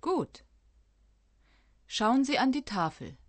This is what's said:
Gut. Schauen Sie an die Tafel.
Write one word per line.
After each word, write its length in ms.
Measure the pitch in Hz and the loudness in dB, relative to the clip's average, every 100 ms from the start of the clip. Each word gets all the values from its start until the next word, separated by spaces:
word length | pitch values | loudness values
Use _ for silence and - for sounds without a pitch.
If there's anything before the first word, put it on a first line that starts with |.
Gut. 420 | - 359 139 - - _ _ _ _ _ _ _ _ _ _ _ _ _ _ | -2 -2 -2 -8 -20 _ _ _ _ _ _ _ _ _ _ _ _ _ _
Schauen 380 | - 220 262 277 | -2 2 4 4
Sie 120 | 285 | 2
an 140 | 262 | 2
die 140 | 269 254 | 0 -4
Tafel. 520 | 202 160 - - 135 | -4 -4 -4 -16 -16